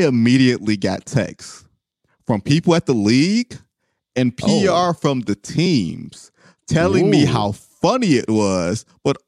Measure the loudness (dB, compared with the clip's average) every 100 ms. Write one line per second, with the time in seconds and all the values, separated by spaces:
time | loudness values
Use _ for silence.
0 | 0 2 4 4 2 0 -2 -2 -4 -6
1 | -4 -4 -4 -8 -20 -20 _ _ _ _
2 | _ _ -4 -2 0 0 2 2 2 0
3 | 2 2 2 0 -4 -10 _ _ _ _
4 | _ -4 -2 -2 0 0 2 0 -2 -2
5 | -2 -2 -4 -6 -6 -2 0 0 -2 -8
6 | -14 -20 -20 _ _ _ -4 -2 2 2
7 | 2 2 2 0 -2 -6 _ _ 0 2
8 | 2 0 0 0 0 -2 -2 -6 -10 _
9 | -4 -4